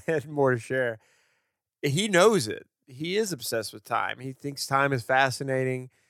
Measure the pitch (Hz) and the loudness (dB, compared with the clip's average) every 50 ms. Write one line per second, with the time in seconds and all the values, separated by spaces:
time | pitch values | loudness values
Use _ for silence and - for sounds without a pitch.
0 | - - 165 151 120 151 151 143 139 131 127 120 110 - 131 131 127 117 113 113 | 0 -2 -2 -2 -4 -4 -2 0 2 2 2 0 -2 -4 -4 -2 -2 -2 -4 -8
1 | _ _ _ _ _ _ _ _ _ _ _ _ _ _ _ _ - 147 131 170 | _ _ _ _ _ _ _ _ _ _ _ _ _ _ _ _ -4 -2 0 0
2 | 208 226 196 170 185 220 226 180 117 110 92 - - _ _ _ _ _ 131 127 | 0 4 6 6 8 8 6 4 0 -2 -6 -8 -10 _ _ _ _ _ -14 -10
3 | 151 170 185 208 226 196 175 127 - - 123 113 110 - - 110 - - 120 110 | -8 -4 -2 -2 -2 -2 -4 -8 -6 -4 -4 -4 -4 -4 -10 -14 -8 -4 -2 -2
4 | 101 95 107 - 127 135 131 - - 143 139 - - - 139 135 139 139 139 123 | -2 -2 -6 -8 -10 -12 -12 -8 -10 -10 -8 -8 -6 -2 0 2 2 2 2 0
5 | 110 - 131 131 139 135 123 - 143 135 131 131 131 131 127 127 127 127 _ _ | 0 2 4 4 4 4 2 -2 -4 -2 -2 0 0 -2 -2 -4 -8 -12 _ _
6 | _ _ | _ _